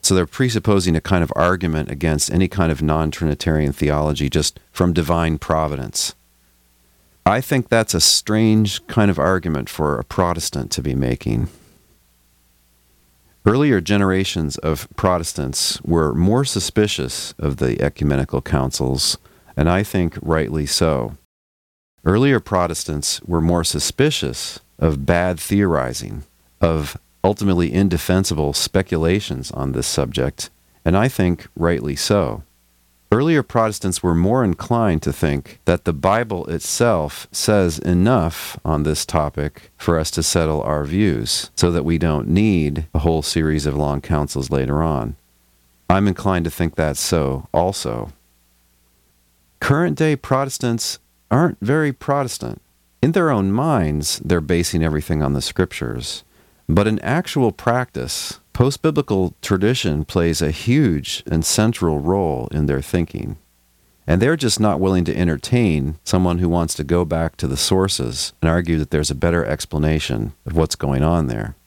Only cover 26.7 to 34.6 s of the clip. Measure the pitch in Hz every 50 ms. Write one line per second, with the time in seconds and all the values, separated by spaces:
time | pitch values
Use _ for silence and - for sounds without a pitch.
26.7 | 82 78 76 71 - - _ _ _ _ - 95 104 104 104 98 92 87 90 78
27.7 | 62 90 101 98 85 80 - - 92 92 98 - 87 76 76 71 71 - - -
28.7 | - 98 95 - 92 80 80 82 90 104 - - 71 65 65 - - - 67 69
29.7 | 65 60 64 - - - 69 60 - 65 64 69 - - - - _ _ _ _
30.7 | _ _ _ 82 87 98 110 131 - - 98 90 85 - - - _ - 85 85
31.7 | 87 67 57 73 69 69 - - 104 101 87 64 55 - - _ _ _ _ _
32.7 | _ _ _ _ _ _ _ _ 104 113 139 160 165 147 123 _ - 117 113 110
33.7 | 101 - - 95 90 - - 90 82 85 87 98 117 131 123 98 85 -